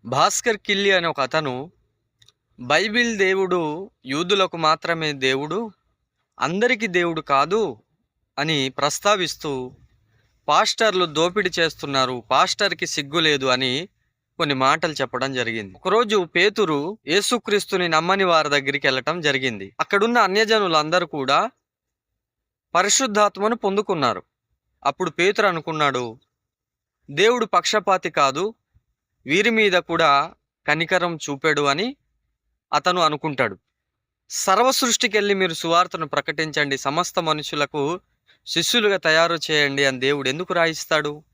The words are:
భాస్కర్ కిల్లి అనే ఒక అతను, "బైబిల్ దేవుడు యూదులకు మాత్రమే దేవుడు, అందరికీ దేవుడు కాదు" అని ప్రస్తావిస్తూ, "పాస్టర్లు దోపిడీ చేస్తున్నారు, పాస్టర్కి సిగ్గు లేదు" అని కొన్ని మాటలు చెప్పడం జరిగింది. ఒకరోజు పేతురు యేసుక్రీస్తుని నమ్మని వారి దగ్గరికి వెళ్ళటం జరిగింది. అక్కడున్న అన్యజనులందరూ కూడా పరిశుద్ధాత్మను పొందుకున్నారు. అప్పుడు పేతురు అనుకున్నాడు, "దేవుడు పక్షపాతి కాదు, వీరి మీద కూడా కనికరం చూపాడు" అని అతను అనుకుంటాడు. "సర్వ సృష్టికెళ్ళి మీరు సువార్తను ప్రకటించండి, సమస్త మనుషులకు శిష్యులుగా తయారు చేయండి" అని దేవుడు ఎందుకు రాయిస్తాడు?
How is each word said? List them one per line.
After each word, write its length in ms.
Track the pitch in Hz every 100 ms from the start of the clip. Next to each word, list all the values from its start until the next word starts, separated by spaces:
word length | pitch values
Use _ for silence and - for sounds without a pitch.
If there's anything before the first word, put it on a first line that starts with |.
| 113
భాస్కర్ 480 | 131 175 - 240 214
కిల్లి 340 | - 196 202
అనే 180 | 190 170
ఒక 120 | 143
అతను, 520 | 127 160 147 127 160 _ _ _ _ _ _ _ _ -
"బైబిల్ 580 | 123 156 214 220 240 214
దేవుడు 720 | 190 190 190 180 156 156 196 _ 131
యూదులకు 500 | 139 175 202 185 170
మాత్రమే 560 | 156 160 - 165 156
దేవుడు, 460 | 139 131 135 151 180 226 _ _ _ _ _ _ -
అందరికీ 460 | 135 185 240 247 220
దేవుడు 340 | 175 170 160
కాదు" 560 | - 143 170 208 190 110 _ _ _ _ _ -
అని 300 | 151 151 131
ప్రస్తావిస్తూ, 1040 | 131 143 - 202 208 165 - 156 135 127 - _ _ _ _ _ _ -
"పాస్టర్లు 560 | 156 208 - 185 185
దోపిడీ 460 | 175 147 175 190 185 175
చేస్తున్నారు, 680 | 165 - 143 139 127 127 -
పాస్టర్కి 560 | 131 185 - 202 170 175
సిగ్గు 340 | - 139 165
లేదు" 260 | 156 143 131
అని 420 | 127 131 131 185 _ _ _ _ -
కొన్ని 160 | 156
మాటలు 380 | 135 131 160 170
చెప్పడం 380 | 147 127 123 135
జరిగింది. 380 | 131 113 113 98
ఒకరోజు 440 | 92 185 214 233 208
పేతురు 720 | 170 175 196 208 185 147 156 214 -
యేసుక్రీస్తుని 840 | 180 - 240 - 202 - 190 175
నమ్మని 360 | 156 170 196
వారి 240 | 190 160 147
దగ్గరికి 380 | 143 135 139 143
వెళ్ళటం 340 | 131 127 175
జరిగింది. 460 | 151 131 131 107 98 -
అక్కడున్న 380 | 156 202 226 240
అన్యజనులందరూ 880 | 196 196 220 220 190 160 151 180 175
కూడా 320 | 156 131 147 220 _ _ _ _ _ _ _ _ _ _ _ _
పరిశుద్ధాత్మను 840 | 170 190 - 262 208 208 190 214 233
పొందుకున్నారు. 680 | 202 196 208 175 127 95 _ _ _ _ _ _
అప్పుడు 260 | 139 139 180
పేతురు 360 | 160 180 208 208
అనుకున్నాడు, 580 | 165 156 156 147 131 120 117 _ _ _ _ _ _ _ _ -
"దేవుడు 360 | 143 208 247 226
పక్షపాతి 640 | 180 - 214 202 185 175
కాదు, 340 | 160 139 135 202 - _ _ _ _ _ _ 123
వీరి 240 | 165 208
మీద 220 | 220 208
కూడా 380 | 180 - 165 160 139 160 - _ _ -
కనికరం 500 | 151 165 185 175 160
చూపాడు" 460 | - 139 160 147
అని 260 | 143 143 233 285 _ _ _ _ _ _ _
అతను 280 | 147 180 180
అనుకుంటాడు. 560 | 160 147 160 135 117 98 _ _ _ _ _ _ _
"సర్వ 400 | - - 190 254
సృష్టికెళ్ళి 640 | 262 254 220 240 208 202
మీరు 200 | 196 185
సువార్తను 520 | 160 165 170 180 180 156
ప్రకటించండి, 680 | 143 - 151 160 147 147 135
సమస్త 400 | 139 151 175 -
మనుషులకు 840 | 160 151 143 151 143 151 139 175 _ _ _ _ -
శిష్యులుగా 500 | 165 165 247 208 190
తయారు 420 | 165 160 165 165 -
చేయండి" 340 | 151 143 139
అని 160 | 139 131
దేవుడు 280 | 135 143 131
ఎందుకు 260 | 147 180
రాయిస్తాడు? 580 | 170 165 160 - 156 147 151 _